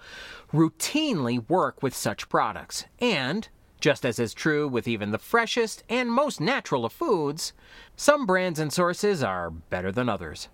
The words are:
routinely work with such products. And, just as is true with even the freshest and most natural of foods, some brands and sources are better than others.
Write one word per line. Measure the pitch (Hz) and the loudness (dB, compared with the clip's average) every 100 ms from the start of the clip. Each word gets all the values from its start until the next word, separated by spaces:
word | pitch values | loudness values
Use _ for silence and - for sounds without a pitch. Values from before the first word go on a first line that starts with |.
| - - - - - | -16 -18 -16 -18 -2
routinely | 147 160 - - 302 311 180 120 123 110 | 2 2 2 -2 0 0 0 0 0 2
work | 180 139 - | 2 2 0
with | 135 | -4
such | - 120 101 - | -2 -4 -4 0
products. | 160 117 87 - - - - | 0 2 -2 -8 -10 -12 -4
And, | 240 165 127 196 - - _ - | 0 0 0 -2 -6 -14 _ 0
just | 151 135 131 | 2 2 0
as | 113 | 0
is | 113 | -2
true | - 160 147 147 | 0 0 2 0
with | 120 117 | 0 0
even | 110 104 | -2 -2
the | 107 | -4
freshest | - 233 220 247 220 - - | 0 0 2 0 -2 -4 -4
and | 240 240 | -2 0
most | 240 294 - | 0 0 0
natural | 165 262 - 139 113 | 0 -2 -2 -2 -2
of | |
foods, | - 339 185 143 156 - - - - - - | -4 0 0 0 -4 -8 -10 -20 -20 -20 2
some | - 294 220 | 4 4 4
brands | 185 185 151 | 2 2 0
and | 151 | -2
sources | 180 175 175 208 180 | 2 0 2 0 2
are | 110 92 82 | 0 0 -4
better | 82 - 92 95 | -8 -6 -4 -2
than | 120 123 | 0 0
others. | 95 80 - - | -2 -6 -10 -14